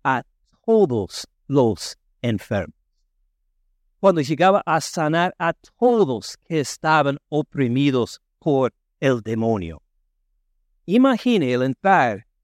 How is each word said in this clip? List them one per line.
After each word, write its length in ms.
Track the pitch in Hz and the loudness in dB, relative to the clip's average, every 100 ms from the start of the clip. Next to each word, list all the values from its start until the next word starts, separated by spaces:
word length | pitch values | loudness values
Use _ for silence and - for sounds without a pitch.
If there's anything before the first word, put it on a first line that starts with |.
a 200 | 139 127 - _ _ _ | -4 -4 -6 _ _ _
todos 640 | - 226 180 117 92 - - _ - | 0 2 2 0 -6 -10 -16 _ -4
los 500 | 139 120 95 - - _ _ | 2 2 0 -8 -16 _ _
enfermos. 540 | 120 107 - 101 78 - _ _ _ _ _ _ _ _ _ _ _ _ | -4 -4 -4 -6 -6 -12 _ _ _ _ _ _ _ _ _ _ _ _
Cuando 220 | 190 170 | 0 2
llegaba 420 | 143 147 185 202 - | 0 0 2 2 0
a 140 | 156 | -4
sanar 560 | - - 151 165 180 - | -4 -4 -2 0 -2 -4
a 160 | 170 | -6
todos 840 | - _ - 247 233 165 117 - - - | -6 _ -2 2 2 0 -2 -8 -16 -6
que 120 | 160 | -4
estaban 580 | 131 - 160 156 143 143 - | -4 -4 0 2 2 -2 -4
oprimidos 920 | 151 147 - 123 123 143 131 113 - _ _ | -4 -4 -2 -2 2 2 0 -2 -8 _ _
por 340 | 165 139 123 - _ - | -2 0 0 -4 _ -4
el 220 | 143 123 | -2 -2
demonio. 600 | 107 113 113 110 82 80 _ _ _ _ _ _ _ _ _ _ - | -2 -4 -2 -2 -4 -12 _ _ _ _ _ _ _ _ _ _ -2
Imagine 680 | 220 269 240 247 220 131 | 2 4 2 0 0 2
el 100 | 123 | 0
entrar 640 | 131 127 190 185 123 101 - _ | -2 -2 2 2 2 -2 -10 _